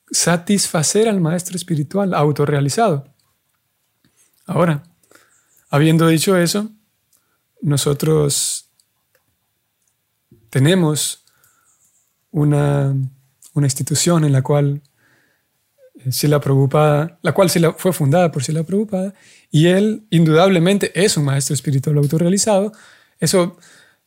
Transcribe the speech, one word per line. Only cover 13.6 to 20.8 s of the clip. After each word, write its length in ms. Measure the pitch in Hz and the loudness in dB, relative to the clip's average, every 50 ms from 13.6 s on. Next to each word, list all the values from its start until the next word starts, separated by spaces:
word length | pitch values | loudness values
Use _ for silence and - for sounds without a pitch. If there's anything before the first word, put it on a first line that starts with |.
| 143 | -2
institución 580 | 135 131 - 135 - 151 - - 175 175 165 156 | -2 -2 -4 -6 -4 -4 -2 0 2 2 2 2
en 100 | 147 139 | 2 2
la 100 | 135 135 | 0 0
cual, 400 | - 147 147 143 143 143 143 - _ _ _ _ _ _ _ _ _ _ _ _ _ _ _ _ _ _ _ _ _ _ | 0 0 0 0 0 -2 -6 -10 _ _ _ _ _ _ _ _ _ _ _ _ _ _ _ _ _ _ _ _ _ _
eh, 160 | - - 131 | -12 -8 -8
Srila 280 | 123 - - 147 147 147 | -6 -2 0 0 0 0
Prabhupada, 800 | - 139 139 135 139 135 135 151 151 151 147 147 151 170 - _ - | 0 0 2 2 2 2 2 2 2 2 2 0 -2 -4 -8 _ -6
la 80 | 175 | -2
cual 180 | - - 196 170 | 0 2 2 2
Srila, 240 | - 180 165 160 - | 2 2 0 0 0
fue 180 | - - 185 | -2 -2 -2
fundada 400 | 175 - 160 135 143 180 180 165 | -2 0 0 2 2 2 2 0
por 120 | - 151 127 | 0 -4 -6
Srila 180 | - 156 160 | -4 -4 -6
Prabhupada, 540 | 165 156 185 202 220 208 202 185 185 202 190 _ _ - - _ _ _ | -4 -4 -4 -4 -4 -4 -4 -6 -6 -6 -8 _ _ -20 -20 _ _ _
y 160 | - 147 156 | 0 2 4
él 400 | 175 185 190 208 220 214 - - _ | 4 4 2 2 0 -2 -4 -4 _
indudablemente 800 | - 165 170 156 151 160 180 196 196 170 160 180 202 202 | 0 2 4 4 4 4 4 4 4 2 2 2 2 0